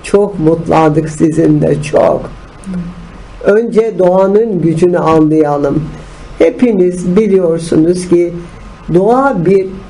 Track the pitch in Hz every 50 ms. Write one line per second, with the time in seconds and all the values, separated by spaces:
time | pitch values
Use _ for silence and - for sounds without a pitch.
0 | - - - 202 208 190 - - 156 156 165 165 165 - - 160 160 156 147 160
1 | 156 156 - - 165 160 156 - 165 151 151 147 151 156 147 151 - - - -
2 | - 165 - - - - - - - - - - - 196 185 180 170 175 180 -
3 | - - - - - - - - - - 202 220 233 233 - 214 226 226 190 175
4 | 185 180 180 190 190 196 202 208 233 226 196 170 151 165 160 160 180 180 175 165
5 | 151 160 160 160 156 151 156 156 151 143 143 143 143 143 147 151 151 - - -
6 | - - - - - - - - - - - - 254 240 214 190 180 180 180 180
7 | 180 185 175 208 220 202 190 190 180 165 165 170 165 - - 151 156 170 180 180
8 | - - 170 175 175 170 170 170 - - - - - - - - - - 160 180
9 | 190 214 240 262 269 277 254 185 160 180 196 196 185 190 - - -